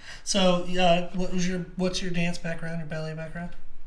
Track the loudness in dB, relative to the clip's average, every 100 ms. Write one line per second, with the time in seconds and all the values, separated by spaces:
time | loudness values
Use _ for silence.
0 | -16 -10 -2 4 4 4 2 4 6 6
1 | 2 0 0 2 0 0 -4 -4 -2 0
2 | -2 0 0 0 -4 -4 -4 -6 -6 -6
3 | -6 -8 -8 -8 -6 -4 -2 -2